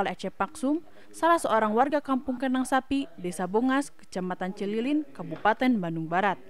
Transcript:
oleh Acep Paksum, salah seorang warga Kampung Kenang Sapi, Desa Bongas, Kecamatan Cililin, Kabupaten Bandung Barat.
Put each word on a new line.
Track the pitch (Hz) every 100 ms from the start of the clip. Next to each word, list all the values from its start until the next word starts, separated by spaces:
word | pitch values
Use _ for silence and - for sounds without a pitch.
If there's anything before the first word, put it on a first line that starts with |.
oleh | 196 185
Acep | 190
Paksum, | - 196 - 262 311 - - -
salah | - 320 339
seorang | - 220 220 214
warga | 277 294
Kampung | - 269 - 247
Kenang | 262 254
Sapi, | 262 269 262 277 277 -
Desa | 180 180
Bongas, | 180 214 262 262 277
Kecamatan | - - 190 180 180 185 190
Cililin, | 202 214 247 302 294
Kabupaten | - 165 - 208 226 254 233
Bandung | 170 165 160
Barat. | 170 202 175